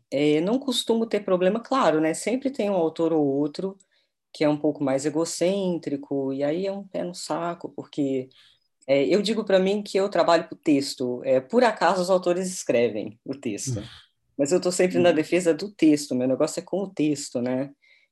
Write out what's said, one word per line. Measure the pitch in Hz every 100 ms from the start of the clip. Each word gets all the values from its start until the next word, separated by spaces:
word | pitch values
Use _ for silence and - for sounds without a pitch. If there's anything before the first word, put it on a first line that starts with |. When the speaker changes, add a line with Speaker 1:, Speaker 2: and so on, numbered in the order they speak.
| _
Speaker 1:
É, | 135 147 151
não | 180 254
costumo | 269 233 - 226 226
ter | 202
problema, | 202 180 185 220
claro, | - 262 190 156
né? | 160
Sempre | 170 208 262 269
tem | 269 202
um |
autor | 190 160 160 165
ou | 160 143
outro | 139 147 147 190 190 _ _ _ _ _
que | -
é | 151
um | 147
pouco | 151 147
mais | 139 139 151
egocêntrico, | 147 165 - 170 202 185 165 147 143 143 139 135
e | 135
aí | 143 170 196
é |
um | 196 196
pé | 175
no | 180
saco, | 180 - 156 170 175 143
porque, | - - - 139 135 131 _ _ _ _ _ -
é, | 139 139
eu | 190
digo | 202 220
pra | 208 190
mim | 190 208
que | 202 196
eu | 196
trabalho | 175 165 165 165
pro | 156
texto. | - 139 139 - 123 123
É, | 135 131
por | 131 233
acaso, | 233 214 170 190
os | 180
autores | 185 180 175 185
escrevem | 185 - 120 120 107 101 -
o | -
texto. | 135 120 101 131 110
Speaker 2:
Hum. | - - _ _ _ -
Speaker 1:
Mas | 143
eu | 180
tô | 180
sempre | 180 185 180
na | 175
Speaker 2:
Uhum. | 156
Speaker 1:
defesa | 156 175 175
do | 156 208
texto, | - 156 147 -
meu | 127 131
negócio | 131 151 -
é |
com | 175 185
o | 190
texto, | 185 151 143 - 123
né? | 123 127 139 - _ _ _